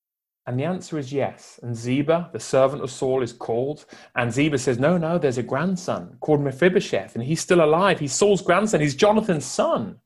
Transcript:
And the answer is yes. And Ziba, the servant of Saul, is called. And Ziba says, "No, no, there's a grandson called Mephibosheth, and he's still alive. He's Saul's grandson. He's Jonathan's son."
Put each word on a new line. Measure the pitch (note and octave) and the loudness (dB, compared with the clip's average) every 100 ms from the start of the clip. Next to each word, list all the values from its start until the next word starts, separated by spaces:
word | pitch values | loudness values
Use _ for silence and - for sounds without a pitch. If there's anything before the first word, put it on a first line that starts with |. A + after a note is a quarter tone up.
| _ _ _ _ - | _ _ _ _ -8
And | B2 | -4
the | |
answer | D3+ F3+ - D#3 | -4 -4 -6 -8
is | B2+ | -6
yes. | C#3 A2 - - - | -4 -4 -6 -20 -14
And | B2 A#2 | -10 -6
Ziba, | A#2+ C3+ D3 E3 E3+ | -2 0 2 0 -2
the | A2+ | -10
servant | - C3+ C3+ C#3+ | -2 2 2 0
of | C3 | -8
Saul, | - C3+ C3 | -4 -2 0
is | A#2+ | -2
called. | - - A#2 C3+ D3 - - - | -6 -6 -4 -4 -6 -14 -20 -10
And | - A#2+ | -4 -2
Ziba | A2 D#3 C#3 | 0 2 2
says, | C3+ A#2+ | 0 0
"No, | C#3 F3+ | 2 2
no, | D#3+ E3+ | 0 0
there's | D3 B2 | 0 -2
a | |
grandson | A#2 C3 F3 F3+ - G2+ F2 - | -4 -4 -2 -4 -4 -8 -8 -8
called | - D3+ | 0 0
Mephibosheth, | C#3+ B2+ F3+ F#3 - G#2 F#2+ | 0 2 2 2 0 -4 -4
and | A#2 | -8
he's | B2 D#3+ | -4 -4
still | - F3 | 2 4
alive. | D#3 D#3 G3 D#3+ | 6 4 2 0
He's | D3 | -2
Saul's | - G3+ F#3+ | 2 2 4
grandson. | F#3+ F3 G#3+ E3 | 2 2 2 2
He's | D3+ | 0
Jonathan's | B2+ G#3 G#3+ G#3+ D#3+ | 2 4 4 2 -2
son." | - - C#4+ D#4 G#2+ - | -2 -2 0 0 -4 -10